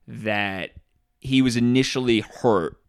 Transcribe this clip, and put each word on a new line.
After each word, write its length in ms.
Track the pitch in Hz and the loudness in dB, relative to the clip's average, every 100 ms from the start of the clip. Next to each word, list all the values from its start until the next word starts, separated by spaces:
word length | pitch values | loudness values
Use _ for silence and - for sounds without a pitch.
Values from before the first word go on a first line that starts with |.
| - | -20
that 640 | 113 107 104 101 95 85 - - _ _ _ | -10 -4 -4 -4 -6 -10 -14 -20 _ _ _
he 240 | 131 131 | -2 2
was 120 | 127 120 | 2 2
initially 680 | 120 127 131 135 127 113 | 2 2 0 -2 0 0
hurt 560 | 104 - 123 101 80 - | -2 -2 2 2 0 -8